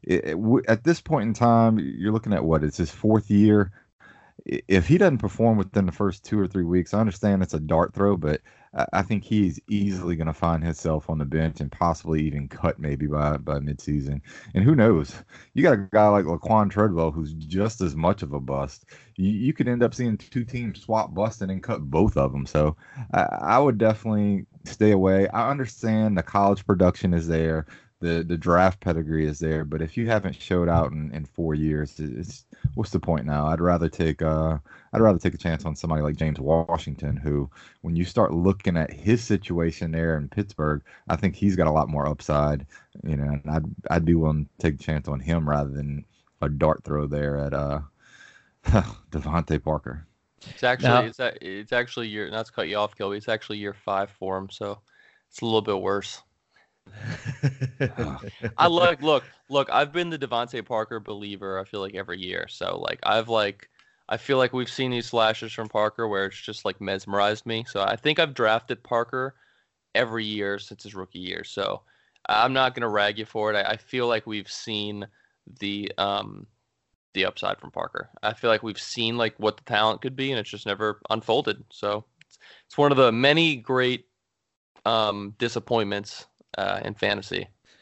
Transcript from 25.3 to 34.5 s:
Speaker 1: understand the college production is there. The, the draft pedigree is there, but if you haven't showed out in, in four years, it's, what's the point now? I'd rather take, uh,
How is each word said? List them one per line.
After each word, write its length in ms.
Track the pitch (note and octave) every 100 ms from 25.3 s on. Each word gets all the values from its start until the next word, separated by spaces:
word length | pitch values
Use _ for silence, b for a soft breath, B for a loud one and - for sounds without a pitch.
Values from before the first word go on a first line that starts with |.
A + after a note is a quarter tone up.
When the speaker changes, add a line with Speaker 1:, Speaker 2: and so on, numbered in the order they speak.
| A#2 A#2
Speaker 1:
understand 680 | C#3+ A#2+ - A2+ A2 A2 F#2+
the 60 |
college 440 | - G2+ G2+ G2+ -
production 460 | F#2 F2+ - F#2
is 160 | E2+ E2
there. 380 | D#2+ D#2+ D#2 D2+ B B _
The, 240 | F2 E2+ E2+
the 120 | E2+
draft 420 | E2+ F2 F#2 F#2+
pedigree 460 | F#2 E2 D#2 D#2 D2+
is 120 | D2+
there, 240 | D#2+ D#2
but 200 | D2 D#2
if 120 | D#2+
you 120 | A#2+ A#2
haven't 340 | G#2+ F#2+ -
showed 300 | - F2+ E2+
out 200 | E2+ C#2+
in, 220 | D2+ D2+
in 140 | D2 D2
four 280 | - D#2+
years, 460 | D2+ D#2 D2+ D2 -
it's, 460 | D2+ A#1 E2 - _ B B
what's 200 | B2 G#2
the 60 | F2+
point 280 | F2+ D#2 C2+
now? 200 | D2 D2+
I'd 140 | E2
rather 300 | F2 E2+ E2
take, 320 | - D#2+ D2
uh, 340 | D#2+ D#2 D#2+